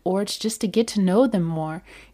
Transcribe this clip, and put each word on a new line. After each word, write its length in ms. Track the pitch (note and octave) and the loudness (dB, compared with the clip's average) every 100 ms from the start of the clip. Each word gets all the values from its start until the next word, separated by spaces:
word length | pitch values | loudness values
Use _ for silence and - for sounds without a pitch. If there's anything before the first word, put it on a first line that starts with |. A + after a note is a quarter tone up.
or 160 | F3 F#3+ | -2 -2
it's 180 | G#3 - | -2 -4
just 220 | A3 - | -6 -4
to 80 | G3+ | -2
get 180 | A3 A3+ | 0 0
to 120 | G#3 | 2
know 260 | F#3 G3+ C4 | 2 4 4
them 180 | F#3+ | 2
more. 380 | E3 D#3+ D#3 E3 - - - | -2 -4 -6 -8 -14 -20 -12